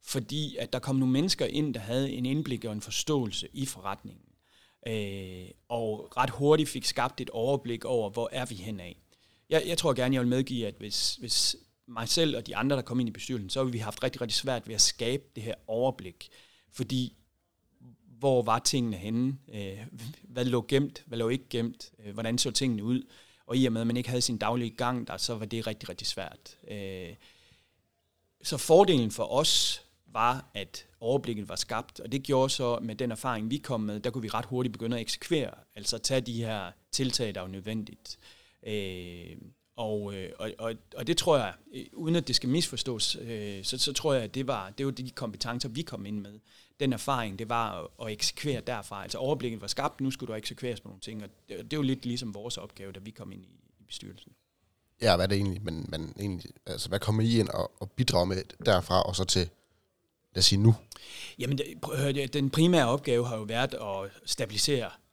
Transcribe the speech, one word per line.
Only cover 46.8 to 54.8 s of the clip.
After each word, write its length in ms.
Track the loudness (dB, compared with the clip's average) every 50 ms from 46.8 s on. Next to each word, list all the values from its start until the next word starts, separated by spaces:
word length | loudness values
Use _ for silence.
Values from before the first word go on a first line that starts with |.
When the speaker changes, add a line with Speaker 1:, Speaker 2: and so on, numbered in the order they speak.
Speaker 1:
Den 120 | 0 0 0
erfaring, 460 | 0 0 0 0 0 0 -4 -4 -6
det 100 | -4 -2
var 340 | 0 0 0 0 -2 -6 -8
at, 240 | -10 -10 _ -8
at 60 | -8 -4
eksekvere 480 | -2 -2 -2 -2 -2 -2 -2 -2 -2
derfra. 420 | -2 -4 -6 -6 -6 -8 -10 -10 -8
Altså 160 | -8 -6 -2
overblikket 420 | 0 0 0 0 0 -4 -4 -4
var 60 | -6
skabt, 340 | -6 -4 -2 -2 -2 -2 0
nu 100 | -2 -2
skulle 220 | -2 -2 -6 -8 -8
der 60 | -6
eksekveres 420 | -6 -8 -10 -6 -6 -6 -6 -6
på 80 | -8 -14
nogle 120 | -16 -14
ting, 220 | -12 -10 -10 -10 -12
og 60 | -12 -16 _ _ _
det, 100 | -12 -12
det 140 | -8 -4 -2
er 40 |
jo 60 | 0 2
lidt 240 | 2 0 0 -2
ligesom 280 | -4 -4 -4 -4 -8 -8
vores 240 | -8 -8 -8 -8 -8
opgave, 340 | -10 -14 -16 -14 -14 -14 -14
da 80 | -12
vi 100 | -14 -14
kom 220 | -14 -14 -14 -14 -14
ind 120 | -16 -18
i, 160 | -20 -20 -20 _ _ _ _
i 40 | -18
bestyrelsen. 480 | _ -14 -12 -12 -14 -16 -16 -20 -20 -20 _ _ _ _ _ _ _ _ _